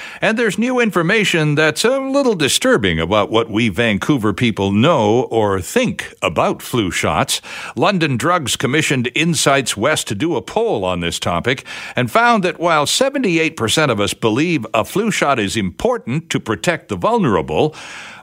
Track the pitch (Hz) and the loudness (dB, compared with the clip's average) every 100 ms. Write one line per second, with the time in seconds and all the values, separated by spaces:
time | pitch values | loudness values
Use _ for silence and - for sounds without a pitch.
0 | - - 185 220 233 175 240 254 233 180 | -16 -4 -2 0 0 0 0 0 0 0
1 | 165 220 185 175 151 147 156 151 220 269 | 2 2 2 2 2 2 2 2 0 0
2 | 269 269 262 196 139 - 254 233 101 80 | 0 2 2 2 0 2 2 2 2 0
3 | 82 104 95 107 117 107 117 87 117 101 | 0 2 2 0 0 0 0 0 0 0
4 | - 147 104 95 123 101 98 101 139 160 | 0 0 0 0 0 0 0 2 4 4
5 | 104 117 127 113 104 95 - 233 247 - | 4 2 2 0 2 0 -2 -2 0 -4
6 | - - 92 85 135 - - 123 95 - | -10 -4 -2 0 0 -2 -4 -2 -2 -2
7 | 101 82 139 - - - - - 165 196 | -2 0 0 -4 -8 -14 -10 -2 0 0
8 | 156 123 147 180 120 - 127 147 147 135 | 0 0 0 0 -2 -2 0 0 0 0
9 | 120 147 170 151 - 139 123 - 123 151 | -2 0 0 2 2 2 0 -2 0 0
10 | - 101 156 139 - - 226 135 92 87 | -4 -4 -2 -2 -4 -2 0 0 -2 -2
11 | 85 - - 85 98 135 - - - - | -4 -4 -4 -2 -2 -4 -6 -14 -8 -4
12 | 123 220 240 226 180 151 170 160 143 - | 0 2 4 4 0 0 2 2 2 2
13 | 269 285 214 165 160 160 113 160 151 107 | 0 0 0 2 0 -2 -2 2 2 2
14 | 98 - 117 110 170 156 110 113 110 175 | 0 0 0 2 0 -2 -2 -2 0 -2
15 | 226 170 156 131 101 110 95 - 220 240 | -2 0 0 2 0 -2 -4 -2 -2 -2
16 | - 139 - 190 - - - 165 - 95 | -4 -6 -4 -6 -4 -4 -2 -4 -4 -2
17 | 185 233 160 92 69 78 151 - - - | 0 2 2 2 0 0 0 -2 -16 -16
18 | - - | -18 -20